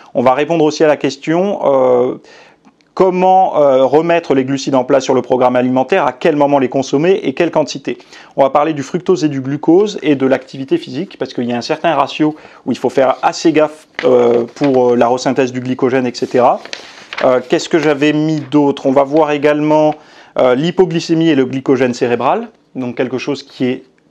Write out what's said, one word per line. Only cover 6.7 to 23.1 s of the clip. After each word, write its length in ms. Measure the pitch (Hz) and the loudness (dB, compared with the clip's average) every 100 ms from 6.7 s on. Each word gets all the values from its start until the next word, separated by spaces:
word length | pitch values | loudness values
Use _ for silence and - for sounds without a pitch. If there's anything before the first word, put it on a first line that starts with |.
| 139 131 139 170 190 | -2 -2 0 0 0
et 100 | 139 | -2
quelle 180 | 131 170 | -2 -2
quantité. 460 | 160 143 135 - 180 - - - - | 0 -4 -6 -8 -10 -12 -20 -10 -2
On 60 | |
va 80 | 135 | 2
parler 240 | 147 156 | 2 0
du 80 | 151 | -2
fructose 420 | 135 180 156 185 | -6 -6 -2 0
et 40 | 156 | 0
du 120 | 135 | -2
glucose 580 | 131 143 - 170 214 190 | -6 -4 2 2 2 -2
et 140 | 151 139 | -2 0
de 100 | 131 | 0
l'activité 500 | - - 139 135 175 | -2 -4 -14 -4 -4
physique, 400 | - 127 190 - | -4 -10 -10 -10
parce 140 | 131 | -10
qu'il 120 | - | -6
y 80 | 120 | -6
a 40 | 120 | -6
un 60 | |
certain 320 | 117 151 170 | -4 -4 0
ratio 400 | 147 135 - 151 151 - - - | 0 -2 -2 -2 -2 -14 -12 -8
où 60 | |
il 40 | 120 | -4
faut 140 | 127 | -2
faire 260 | - 131 - | 2 0 2
assez 300 | 160 170 175 | -2 0 0
gaffe, 340 | 147 151 151 _ - | 2 0 -2 _ -4
euh, 400 | 143 127 120 120 120 | 2 2 4 0 -2
pour, 360 | - 143 131 123 | -4 0 2 2
euh, 60 | 120 | 2
la 100 | 120 | 2
resynthèse 460 | 127 143 127 131 | 0 -2 -2 -2
du 80 | 127 | -4
glycogène, 460 | 127 127 131 131 127 | -8 -2 0 0 -2
et 60 | |
cetera. 480 | 120 120 127 123 196 - - - - - - | -6 -4 0 2 0 -6 -18 -18 -20 -18 -4
Euh, 160 | 131 127 123 | 0 0 0
qu'est-ce 220 | 165 - | -4 0
que 80 | 175 | 0
j'avais 340 | 151 143 147 | 0 0 0
mis 280 | 151 156 156 | 0 -2 -4
d'autre ? 440 | 131 147 143 139 | -2 0 2 0
On 80 | 139 | 0
va 120 | 131 | 0
voir 260 | 139 151 151 | 2 0 0
également, 640 | 147 147 151 151 151 151 147 - - - - | 0 0 0 2 2 2 -2 -10 -20 -10 0
euh, 160 | 131 | 2
l'hypoglycémie 760 | 123 165 175 180 165 - 165 165 | 2 0 0 0 0 -2 0 2
et 60 | 139 | 2
le 100 | 127 | 0
glycogène 480 | 135 135 131 123 | -2 0 0 0
cérébral, 540 | 120 127 117 123 185 233 _ _ | 0 -2 0 0 -2 -4 _ _
donc 220 | 139 127 117 | -10 -8 -6
quelque 220 | 123 | -6